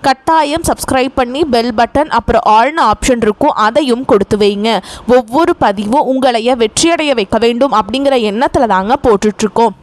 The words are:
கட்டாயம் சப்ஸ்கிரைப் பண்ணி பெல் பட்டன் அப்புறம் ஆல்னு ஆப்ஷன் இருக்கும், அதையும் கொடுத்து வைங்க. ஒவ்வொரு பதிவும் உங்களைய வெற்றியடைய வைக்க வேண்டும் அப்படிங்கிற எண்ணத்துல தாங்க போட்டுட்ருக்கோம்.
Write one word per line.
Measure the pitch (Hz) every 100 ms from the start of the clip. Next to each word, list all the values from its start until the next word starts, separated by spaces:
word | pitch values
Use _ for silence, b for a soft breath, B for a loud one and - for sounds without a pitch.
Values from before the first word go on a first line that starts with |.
| 277
கட்டாயம் | 262 - 320 285 311 320
சப்ஸ்கிரைப் | 233 - 262 262 269
பண்ணி | 247 262 330
பெல் | 220 233 220
பட்டன் | 233 277 311 233
அப்புறம் | - 226 - 214
ஆல்னு | 247 320 247
ஆப்ஷன் | 208 - 240 214
இருக்கும், | 208 294 - 214
அதையும் | 254 285 233 262
கொடுத்து | 240 202 214
வைங்க. | 208 202 214 208 B B - 247
ஒவ்வொரு | 220 247 233 247 233
பதிவும் | 202 208 269 285
உங்களைய | 262 262 240 226 254
வெற்றியடைய | 226 - 339 330 302 247
வைக்க | 196 226 233
வேண்டும் | 240 277 214
அப்படிங்கிற | 202 247 277 262 214
எண்ணத்துல | 202 277 330 240 185
தாங்க | 190 262 262
போட்டுட்ருக்கோம். | 202 214 202 214 - 233 185